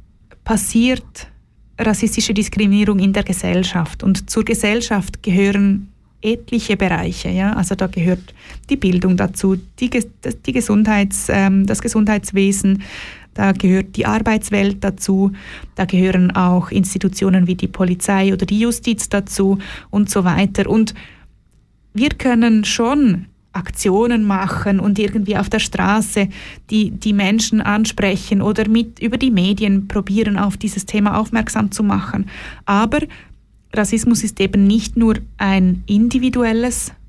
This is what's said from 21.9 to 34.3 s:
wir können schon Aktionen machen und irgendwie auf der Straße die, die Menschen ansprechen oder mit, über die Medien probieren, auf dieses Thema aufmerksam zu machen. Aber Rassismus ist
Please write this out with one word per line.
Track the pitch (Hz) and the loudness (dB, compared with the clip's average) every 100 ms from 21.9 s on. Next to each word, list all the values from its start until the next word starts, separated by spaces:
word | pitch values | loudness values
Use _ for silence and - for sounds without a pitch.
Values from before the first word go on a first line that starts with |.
wir | 208 294 | -2 -2
können | - 262 233 233 220 | 0 0 2 4 2
schon | 202 - 233 294 254 175 - _ _ | 2 0 0 2 2 2 -4 _ _
Aktionen | 190 185 - 202 190 240 233 | -10 -8 -4 0 2 2 2
machen | 208 190 190 - 208 196 | 2 0 -2 -4 0 0
und | 202 202 | 2 0
irgendwie | 202 226 196 202 | 0 -2 -2 -2
auf | 196 | 0
der | 226 | -2
Straße | - - 185 214 214 208 196 - - - - | -2 -2 0 0 0 0 -2 -4 -18 -18 -4
die, | 214 226 | 0 0
die | 202 214 | -2 -2
Menschen | 202 190 220 - 214 | 0 2 0 0 0
ansprechen | - 214 220 - 196 180 - 196 | 0 0 0 0 -2 -2 -2 0
oder | 196 214 214 | 0 0 2
mit, | 226 226 - | 2 0 -4
über | 226 254 | -4 0
die | 262 | 2
Medien | 196 185 202 208 196 196 | 2 2 0 2 0 0
probieren, | 208 196 202 214 196 | -4 -2 0 0 0
auf | 196 190 | -2 -2
dieses | 208 196 - | -6 -6 -4
Thema | 214 208 202 | 0 0 0
aufmerksam | 220 226 220 220 208 | -2 -2 -2 -2 -2
zu | - | 0
machen. | 208 196 180 196 196 - - - | 0 0 -2 -6 -6 -10 -16 -10
Aber | - 202 226 294 311 - - - _ _ _ | -2 0 2 0 -4 -12 -20 -20 _ _ _
Rassismus | 214 196 226 240 214 | -4 0 0 2 2
ist | 214 | 0